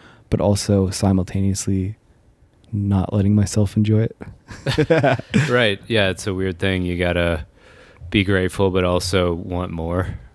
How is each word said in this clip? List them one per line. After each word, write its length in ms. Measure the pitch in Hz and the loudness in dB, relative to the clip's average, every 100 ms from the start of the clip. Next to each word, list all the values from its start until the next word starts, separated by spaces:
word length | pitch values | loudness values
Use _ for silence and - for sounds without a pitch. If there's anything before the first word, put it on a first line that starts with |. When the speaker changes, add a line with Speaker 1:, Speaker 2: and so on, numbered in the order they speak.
| - - - | -20 -20 -6
Speaker 1:
but 100 | - | 0
also 500 | 92 101 - 101 92 | 2 0 2 2 2
simultaneously 1080 | 92 98 95 90 98 98 95 - 95 95 107 _ _ _ _ _ _ - | 0 0 2 0 -2 -2 -2 -2 -2 -4 -8 _ _ _ _ _ _ -10
not 400 | 104 101 98 - | -4 0 0 0
letting 220 | 107 98 | 0 2
myself 420 | 104 101 - 104 - | 2 2 0 0 0
enjoy 260 | 107 107 113 | 2 2 0
it. 80 | - - - - - - | -6 -20 -20 -20 -10 -4
<laughs> 800 | - 151 160 - 113 - 107 147 | 0 2 4 2 0 0 0 2
Speaker 2:
Right. 300 | 123 113 98 - | 2 2 0 -2
Yeah. 200 | 110 95 | 0 0
It's 160 | 90 - | 0 -4
a 80 | |
weird 240 | 92 95 90 | -2 -4 -2
thing. 240 | 98 92 | -2 0
You 140 | 90 87 | -2 0
gotta 480 | 90 87 85 80 - _ - - - - - | 0 2 0 -2 -6 _ -20 -20 -20 -20 -2
be 140 | 110 | 0
grateful, 460 | 95 95 92 - 98 | 2 2 0 0 0
but 140 | 92 | 2
also 480 | 90 90 - 95 90 | 2 0 0 0 0
want 380 | 85 95 90 90 | -2 -6 -6 -6
more. 460 | 85 82 90 90 - - | -6 -4 -2 -4 -6 -16